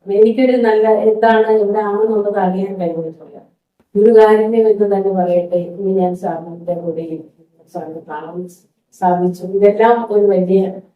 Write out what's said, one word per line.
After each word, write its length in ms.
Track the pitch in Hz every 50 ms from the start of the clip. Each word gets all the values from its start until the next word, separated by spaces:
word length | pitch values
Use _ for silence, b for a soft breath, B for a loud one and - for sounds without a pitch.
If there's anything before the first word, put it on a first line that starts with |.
| - 190 196
എനിക്കൊരു 420 | 214 220 226 226 262 262 254 254
നല്ല 320 | 240 233 220 220 214 214 220
എന്താണ് 580 | 214 208 214 220 214 220 220 226 220 220 220
എവിടെയാണെന്നുള്ളത് 920 | 214 220 220 208 202 208 214 208 208 202 208 220 226 220 208 202 202 208 202
അറിയാൻ 420 | 185 185 185 190 190 190 190 185
കഴിഞ്ഞിട്ടില്ല. 580 | 180 165 160 165 165 160 160 - 156 143 - - _ _ _ _ _ _ _ _ _ _ -
ഗുരുകാരുണ്യം 720 | 202 208 233 226 220 220 214 214 214 220 220 226 226 220 220
എന്ന് 280 | 208 202 208 202 196
തന്നെ 160 | 196 196 196 190
പറയട്ടെ, 440 | 185 180 175 175 175 175 175 180
ഇനി 360 | 175 175 180 - 196 196 190 190
ഞാൻ 240 | 190 180 180 180
സാറിന്റെ 580 | 180 - 175 165 165 170 175 170 170 170 175 175
കൂടെ 260 | 170 170 170 160 165
ഇരിക്കുന്നു. 680 | 165 160 160 160 - - _ _ _ _ _ _ _ _ -
സാറിനെ 260 | 170 160 160 160 160 - 170
കാണാൻ 400 | 151 151 160 165 175 180 180 180 - _ _ _ _ _ _ _ _
സാധിച്ചു. 540 | - 190 180 180 180 180 180 180 - -
ഇതെല്ലാം 600 | 185 190 196 202 202 208 220 220 233 240 233 226 208
ഒരു 140 | 208 208 202
വലിയ 460 | 196 190 180 185 180 190 190 190 185 - - - _ _